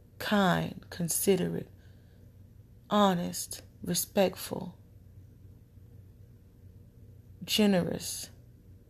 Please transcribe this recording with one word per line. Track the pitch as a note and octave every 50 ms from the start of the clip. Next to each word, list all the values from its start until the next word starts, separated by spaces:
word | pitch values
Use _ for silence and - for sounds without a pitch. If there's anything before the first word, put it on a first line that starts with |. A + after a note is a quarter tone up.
| - - - -
kind, | - - G#3+ G3+ G3 F3+ E3+ E3 E3 - - - - -
considerate, | - - E3+ D#3+ - - - G3+ G3 F3 F3 E3+ E3 E3 - - - - - - - - - - - - - - - - - - - - - - - - - -
honest, | G#3 G#3 G#3 G3 F#3 E3+ F3+ F3+ F3 - - - - - - - - - -
respectful, | F3 F3 - - - - G3+ F#3+ F#3 F3+ - - - - - - F3+ - - - - - - - - - - - - - - - - - - - - - - - - - - - - - - - - - - - - - - - - - - - - - - - - - - - - - - F3+
generous. | - - G#3+ G#3+ G3+ G3 F3 E3+ - - - - - - - - - - - - - - - - - - - -